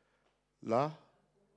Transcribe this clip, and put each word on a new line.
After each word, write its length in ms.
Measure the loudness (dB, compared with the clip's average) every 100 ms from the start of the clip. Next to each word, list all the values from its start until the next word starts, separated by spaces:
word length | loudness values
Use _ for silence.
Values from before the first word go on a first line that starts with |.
| _ _ _ _ _ -12
Là ? 280 | 0 0 0 -4 -20 _ _ _ _